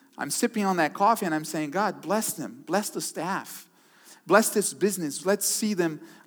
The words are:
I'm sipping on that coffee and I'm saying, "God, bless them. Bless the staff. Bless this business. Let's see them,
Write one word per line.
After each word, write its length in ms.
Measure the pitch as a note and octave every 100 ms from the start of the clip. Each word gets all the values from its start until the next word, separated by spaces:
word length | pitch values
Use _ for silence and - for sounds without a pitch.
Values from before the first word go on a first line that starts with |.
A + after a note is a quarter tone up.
| _ -
I'm 140 | C#3
sipping 340 | - A#3 A3+ G3
on 120 | F3+
that 180 | D3+ F#3+
coffee 320 | G3+ A3+ F#3
and 80 | D#3
I'm 100 | D#3
saying, 240 | E3 D3+
"God, 320 | E3+ G#3 D3
bless 320 | D3+ G#3 G#3
them. 300 | - A2 B2+ C#3
Bless 240 | F#3 G#3+
the 120 | -
staff. 680 | - - E3 F3+ A2 - - _ _ _ - - -
Bless 240 | F#3+ -
this 240 | A3 -
business. 500 | C3+ F#3+ F#3 D3+ C#3
Let's 220 | F3 G3+ -
see 300 | - G#3+ F#3+
them, 260 | E3+ D3+ - -